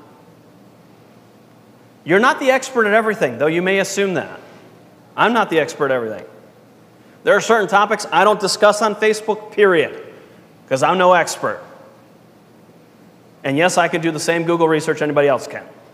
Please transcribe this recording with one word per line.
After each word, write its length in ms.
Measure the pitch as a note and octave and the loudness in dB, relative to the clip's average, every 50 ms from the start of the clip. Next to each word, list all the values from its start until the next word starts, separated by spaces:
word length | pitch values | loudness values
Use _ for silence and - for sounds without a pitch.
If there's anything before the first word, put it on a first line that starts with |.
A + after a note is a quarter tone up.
| - - - - - - - _ _ _ _ - - - - _ _ - - _ - _ - - _ _ _ - _ _ _ - _ _ - _ - _ _ _ - | -20 -20 -20 -20 -20 -20 -20 _ _ _ _ -20 -20 -20 -20 _ _ -20 -20 _ -20 _ -20 -20 _ _ _ -20 _ _ _ -20 _ _ -20 _ -20 _ _ _ -4
You're 160 | C3+ E3 G3 | 0 2 4
not 180 | A#3 C4+ D#4 D#4 | 4 2 0 0
the 140 | C#4+ C4 | 0 0
expert 340 | B3+ C4 C4 - - A#3+ A3 | 0 0 0 -4 -2 -2 0
at 80 | G#3 G3+ | 2 2
everything, 440 | A3+ A3 A3 G3+ G3+ E3+ C3+ A#2 A2+ | 2 0 0 -2 -2 -2 -4 -2 -2
though 100 | C#3 D#3 | -2 0
you 140 | D#3+ F3 | 0 0
may 180 | F3+ F#3 F#3+ G3 | 0 0 0 0
assume 340 | F#3+ F#3+ - G3 G3+ G3 F3+ | -2 -2 -2 -4 -2 -2 -2
that. 240 | C#3+ G#2 F#2 - - - - - - - - - - - - - - - - - | -4 -6 -8 -12 -18 -20 -20 -20 -20 -20 -20 -20 -20 -20 -20 -20 -20 -20 -10 -2
I'm 160 | - D#3 G#3 | 0 0 2
not 180 | A#3+ A3+ G3+ - | 2 0 0 0
the 80 | E3+ D#3+ | 0 0
expert 280 | C#3+ - - - D3+ | 0 -2 -4 -4 -2
at 40 | C3+ | -2
everything. 340 | C3 B2 A#2 A2 G#2+ F#2+ - - - - - - _ _ _ _ _ _ _ _ _ _ - - - - - | -2 -2 -4 -6 -8 -12 -14 -18 -20 -20 -20 -20 _ _ _ _ _ _ _ _ _ _ -20 -20 -16 -6 0
There 100 | - F#3+ | 2 2
are 60 | G3+ | 2
certain 260 | - - A3+ A3+ G3+ E3+ | 2 2 2 2 2 2
topics 380 | F#3+ G3 G#3 G#3 A3 G3+ - - | 2 2 2 2 -2 -4 -4 -2
I 100 | - E3+ | 0 2
don't 160 | F#3+ G#3+ G#3+ G3+ | 4 4 2 0
discuss 420 | G3+ F3+ - - G#3 G#3 G3+ G#3 | -2 -4 0 2 4 4 4 2
on 140 | A3+ G#3+ G3+ | 0 -4 -2
Facebook, 560 | G3+ A3 G#3+ G#3+ G#3+ - - G#3 G#3 - - | 0 0 0 0 -2 -4 -6 -6 -6 -8 -6
period, 500 | - - G#3 G3 F3+ D#3+ C3 G#2+ - - - - - - - - - - - - - - - - | 0 2 4 4 4 2 0 -2 -6 -14 -18 -18 -20 -20 -20 -20 -20 -20 -20 -20 -20 -16 -8 -4
'cause 140 | C3 C3 | -2 0
I'm 160 | D3 D3 F3 F#3 | 0 0 2 4
no 140 | F3+ F3+ | 4 4
expert. 480 | F#3 E3+ D#3 - - - - A#2 G2+ E2+ - - - - - - - - - _ - _ _ _ _ _ _ _ _ - - _ - - - _ _ _ - - _ _ _ - _ _ - | 4 4 2 -2 -4 -6 -6 -6 -6 -8 -14 -20 -20 -20 -20 -20 -20 -20 -20 _ -20 _ _ _ _ _ _ _ _ -20 -20 _ -20 -20 -20 _ _ _ -20 -20 _ _ _ -20 _ _ -6
And 140 | C3+ C3+ D3 | -4 0 0
yes, 180 | E3+ F3+ F3 | 0 2 2
I 120 | F3+ E3+ E3 | 2 0 0
can 120 | E3+ E3+ | 0 -2
do 100 | D#3+ E3 | -2 -4
the 80 | D#3 D3 | -4 -4
same 260 | - - E3 E3+ E3 | -2 -2 -2 -2 0
Google 220 | E3 E3+ E3 E3+ | -2 0 2 2
research 360 | D#3+ D#3+ D3+ D3+ - D3+ - | 2 0 0 -2 -2 -4 -2
anybody 260 | D#3 D3+ C#3+ C#3+ C#3+ C#3+ | -2 -2 0 2 2 2
else 180 | C3 A#2 - | 2 0 -4
can. 180 | - - G#2+ - - - - - - | -8 -14 -16 -16 -18 -20 -20 -20 -20